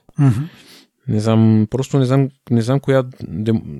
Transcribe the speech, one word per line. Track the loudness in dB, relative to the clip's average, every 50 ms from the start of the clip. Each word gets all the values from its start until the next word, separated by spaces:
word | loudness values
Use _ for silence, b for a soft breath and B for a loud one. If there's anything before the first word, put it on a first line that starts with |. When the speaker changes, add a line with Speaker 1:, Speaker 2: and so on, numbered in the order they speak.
| _ _ -2 2
Speaker 1:
Мгм. | 2 2 2 0 -4 -10 B B B B B B B B _ _ -8 -4
Speaker 2:
Не | -4 -2
знам, | 0 2 2 4 4 4 4 2 2 0
просто | -2 -6 -4 -2 0 0
не | 0
знам, | 2 2 0 0 -2 -4 _ _ -2
не | -2 0
знам | 0 0 -2 -2
коя | 0 0 0 0 0 -2 -8 -14 -14
дем-, | -10 -8 -6 -2 0 -2 -2 -2 -6 -14 -16